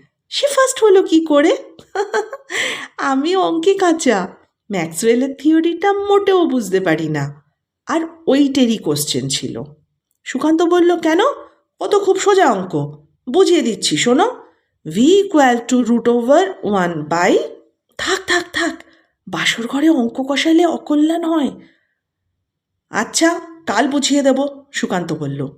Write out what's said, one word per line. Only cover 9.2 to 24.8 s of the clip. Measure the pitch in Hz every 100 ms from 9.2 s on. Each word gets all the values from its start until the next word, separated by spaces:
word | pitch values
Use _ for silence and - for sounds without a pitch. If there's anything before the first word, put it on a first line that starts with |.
| 135
ছিল।" | - 123 123 151 - _ _ _ _
সুকান্ত | - 262 302 320
বলল, | 349 349 349 339
"কেন? | 320 330 523 - - _ _ -
ও | 381
তো | 403
খুব | 392 381
সোজা | 381 392 311
অঙ্ক, | 196 190 151 147 - _ _ -
বুঝিয়ে | 285 349 339
দিচ্ছি, | 233 196 - 151
শোনো। | 240 262 466 508 - _ _ _ 156
V | 170
equal | 269 392 392 311 262 233
to | 233 247
root | 226 240
over | 233 240 233 302 381 - 202
one | 202 175 160 151
by," | 165 185 370 - - _ _ _ -
"থাক, | - 370 -
থাক, | 349 339
থাক, | - 330 - - _ _ _ -
বাসর | 185 - - 233
ঘরে | 269 320
অঙ্ক | 285 233 - 262
কষালে | 269 330 330 339
অকল্যাণ | 240 - 294 311 339
হয়।" | 330 330 240 185 - _ _ _ _ _ _ _ _ _ _ _ _
"আচ্ছা, | 170 226 - 330 339 - - -
কাল | 208 269
বুঝিয়ে | 277 262 285
দেব," | 269 269 285 277 -
সুকান্ত | -